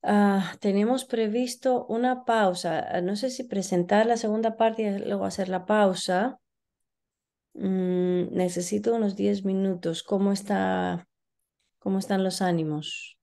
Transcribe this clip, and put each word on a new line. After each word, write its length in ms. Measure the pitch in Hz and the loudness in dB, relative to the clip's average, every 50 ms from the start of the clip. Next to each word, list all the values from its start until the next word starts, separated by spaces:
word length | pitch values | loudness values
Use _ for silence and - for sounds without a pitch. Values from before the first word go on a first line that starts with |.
Ah, 520 | - - 208 208 208 202 196 196 185 170 - - | 2 4 4 6 6 6 4 2 0 -2 -6 -2
tenemos 440 | - 202 196 202 208 226 254 262 262 | 0 2 2 4 4 2 2 0 -2
previsto 800 | - - 226 226 214 208 240 247 247 - - - 262 254 247 - | -4 -2 0 0 0 0 0 -2 -2 -4 -2 0 2 2 2 0
una 380 | - 220 226 247 254 254 247 247 | -2 -2 0 2 0 0 0 0
pausa. 560 | - 226 220 208 190 180 175 - 175 160 156 - - | 2 2 4 4 4 2 0 -2 -2 -2 -2 -2 -2
Ah, 100 | - 180 | -2 -2
no 140 | 175 180 202 | 0 -2 -2
sé 140 | 208 - 262 | -2 -2 -4
si 140 | 247 - 254 | -4 -6 -8
presentar 640 | - - 196 185 - 185 175 175 175 202 208 220 | -4 -4 -4 -2 0 0 0 2 4 4 4 4
la 100 | 233 240 | 4 2
segunda 400 | 233 - 214 214 220 226 226 220 | 0 0 -2 0 0 0 -2 0
parte 260 | 226 226 226 220 226 220 | 2 0 0 2 0 -2
y 140 | 208 196 196 | -2 -2 -4
luego 240 | - - 202 196 196 | -4 -4 -4 -2 -2
hacer 220 | 196 185 - 190 185 | -4 -4 -4 -4 -2
la 180 | 190 185 180 | -4 -6 0
pausa. 760 | - 214 214 208 190 185 180 - - 180 180 208 262 262 _ _ _ _ _ _ _ _ _ _ _ _ _ _ _ _ _ _ _ _ _ _ _ _ | 0 4 4 4 4 2 0 -2 -2 0 0 0 -2 -4 _ _ _ _ _ _ _ _ _ _ _ _ _ _ _ _ _ _ _ _ _ _ _ _
Mm, 800 | - 202 190 190 190 185 180 180 180 180 180 180 180 - - - | -6 -4 -2 -2 0 0 0 0 0 0 0 0 0 -2 -2 -2
necesito 600 | 185 185 180 180 180 175 - 208 208 208 226 233 | -2 -2 -2 -2 -4 -6 -4 -4 -2 0 0 0
unos 220 | 233 220 202 190 | 2 0 -2 -2
diez 280 | 202 202 202 208 196 190 | 0 0 0 0 0 -2
minutos. 580 | 196 190 190 190 190 185 180 - 170 165 - | -2 0 0 0 0 -2 -2 -4 -6 -6 -6
¿Cómo 300 | - - 208 190 196 196 | -4 -2 0 2 2 2
está, 760 | 196 196 202 - 208 190 190 185 185 185 180 180 175 170 - _ _ _ _ _ _ _ _ _ _ _ _ _ _ _ | 0 0 -2 -2 -2 0 0 0 0 0 0 -2 -2 -4 -8 _ _ _ _ _ _ _ _ _ _ _ _ _ _ _
cómo 200 | _ 196 190 190 | _ -4 -2 -2
están 260 | 190 - 202 190 190 | -2 -2 0 0 0
los 180 | 190 180 - | -2 -2 -2
ánimos? 760 | 190 180 175 165 160 156 151 151 156 - - - - - - _ | 0 0 0 0 0 -2 -4 -6 -6 -8 -10 -12 -12 -16 -20 _